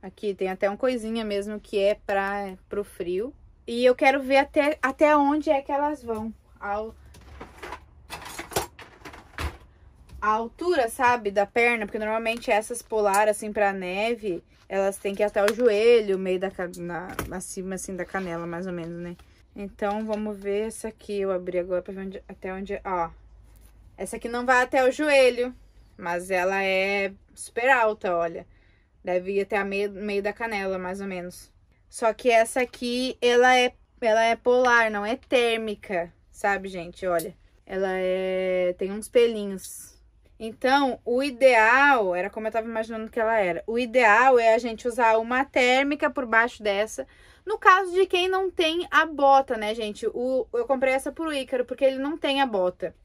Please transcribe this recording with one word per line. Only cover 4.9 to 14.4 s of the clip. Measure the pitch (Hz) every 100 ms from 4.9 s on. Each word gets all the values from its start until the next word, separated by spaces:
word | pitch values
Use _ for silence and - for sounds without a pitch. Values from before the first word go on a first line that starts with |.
| 269 302 302
onde | 277 302 294
é | 277
que | 277
elas | 285 294 294
vão. | 233 220 226 214 _ -
Ao-, | 202 202 220 - - - - - - - - - - - - - - - - - - - - - - - - - - - - _ - _ - -
a | 208
altura, | 220 233 - 349 339 226
sabe, | - 247 247 208
da | 196 202
perna, | - 233 240 208
porque | 220
normalmente | 214 220 226 233 226
essas | 214 214 240
polar, | - 220 208 196 214
assim, | 208 214
pra | 208 202
neve, | 196 180 185 220 240 214 170